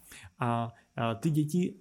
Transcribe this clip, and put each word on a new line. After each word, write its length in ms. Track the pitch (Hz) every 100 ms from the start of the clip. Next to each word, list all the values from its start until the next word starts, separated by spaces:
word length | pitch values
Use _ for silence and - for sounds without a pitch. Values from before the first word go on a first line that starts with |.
| - - - -
A, 340 | 123 117 117 - _ -
a 180 | 117
ty 160 | 113 165
děti 440 | 151 151 180 180 -